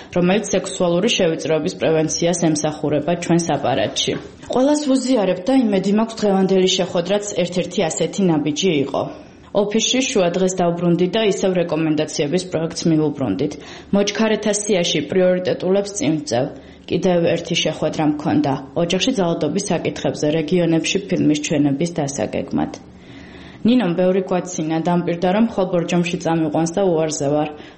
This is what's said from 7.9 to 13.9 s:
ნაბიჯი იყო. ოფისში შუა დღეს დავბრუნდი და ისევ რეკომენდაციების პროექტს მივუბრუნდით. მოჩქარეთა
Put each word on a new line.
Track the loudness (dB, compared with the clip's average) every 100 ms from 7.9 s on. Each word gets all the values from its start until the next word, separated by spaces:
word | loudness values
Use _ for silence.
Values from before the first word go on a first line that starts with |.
| 0 -2 0
ნაბიჯი | 2 2 0 0 2 2
იყო. | 0 -2 -4 -8 -18 -20 -4
ოფისში | -2 0 0 0 0
შუა | 0 2 2
დღეს | 2 0 0
დავბრუნდი | 0 2 2 2 2
და | 2
ისევ | 0 0 0
რეკომენდაციების | 0 0 0 0 0 -2 -2 0 -2 -2
პროექტს | -4 -4 -2
მივუბრუნდით. | 2 2 2 0 -2 -2 -2 -6 -14 -18
მოჩქარეთა | -2